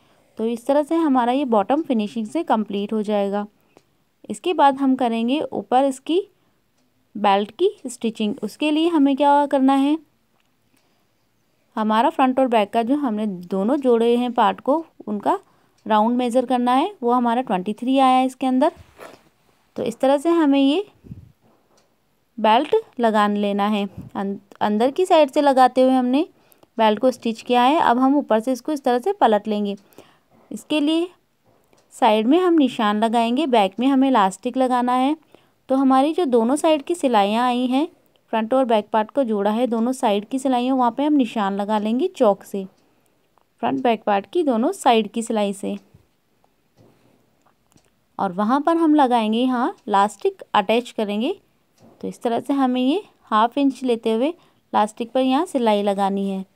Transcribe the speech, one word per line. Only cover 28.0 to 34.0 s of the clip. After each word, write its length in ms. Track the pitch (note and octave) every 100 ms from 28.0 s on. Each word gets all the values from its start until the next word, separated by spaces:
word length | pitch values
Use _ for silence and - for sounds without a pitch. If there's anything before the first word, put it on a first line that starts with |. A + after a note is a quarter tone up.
| C4 C#4+
ऊपर 240 | - G#3+
से 120 | A3+
इसको 200 | B3+ -
इस 120 | D4+
तरह 160 | C4 B3
से 140 | D4+
पलट 340 | G4+ B3 G#3 G#3+
लेंगे। 280 | G#3+ G3+ G3+ _ - - _ _ _ _
इसके 280 | G#3+ - D4+
लिए 280 | D4 D#4+ F4+ - _ _ _ _ _ _ _
साइड 340 | - B3 G#3+ A3
में 120 | D#4+
हम 140 | F#4 E4
निशान 480 | C4 - G#3+ G#3
लगाएंगे, 420 | A3+ A#3 A#3 B3 D#4
बैक 320 | A#3 F#3+ -
में 80 | B3+
हमें 200 | C4+